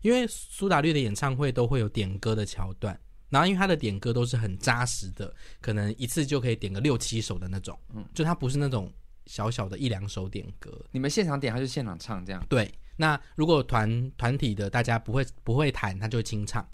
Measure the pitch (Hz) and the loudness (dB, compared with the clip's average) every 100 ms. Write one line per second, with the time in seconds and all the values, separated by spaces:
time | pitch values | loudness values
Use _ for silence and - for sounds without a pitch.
0 | 208 247 233 - - - 196 165 151 151 | 2 4 2 -4 -12 -4 2 4 4 4
1 | 123 101 139 131 143 127 120 135 107 117 | 2 0 0 2 2 2 4 4 2 0
2 | 98 95 113 110 101 - 95 92 98 87 | 0 0 0 0 0 -2 -4 -4 -6 -6
3 | - - - 135 175 190 196 165 110 98 | -12 -20 0 4 4 4 4 4 2 -2
4 | 120 117 120 120 110 92 - 120 120 - | 0 2 2 0 0 0 2 2 2 -2
5 | 92 92 98 - - - - 107 104 113 | -4 -6 -10 -10 -14 -8 -2 0 0 0
6 | 123 170 143 143 123 110 101 95 120 123 | -2 0 2 2 2 0 -2 0 2 2
7 | - 113 107 92 92 95 - - - 110 | 0 -2 -2 -4 -4 -6 -6 -10 -12 -12
8 | 101 - 160 170 127 139 143 127 92 - | -6 0 2 2 0 0 0 0 -4 -8
9 | - - - - 107 120 98 95 135 101 | -18 -20 -12 -4 -2 -2 -4 -2 -2 -2
10 | 101 104 95 101 - - - - - 131 | -4 -6 -6 -6 -8 -12 -14 -14 -8 -4
11 | 135 151 185 139 135 113 131 135 120 85 | 0 2 2 0 0 0 -2 -2 -4 -6
12 | - 101 90 92 - 131 101 - - - | -6 -6 -6 -6 0 2 2 -4 -12 0
13 | 156 147 - - 156 160 123 120 107 117 | 0 0 -2 0 4 4 4 2 4 2
14 | 127 - 120 135 135 101 101 120 117 117 | -2 0 0 2 0 0 0 0 2 0
15 | - 123 131 - - 123 147 - 107 95 | 0 0 0 -4 0 2 2 2 -2 -2
16 | 110 117 110 107 101 117 - | -2 -2 -2 -2 -2 -4 -6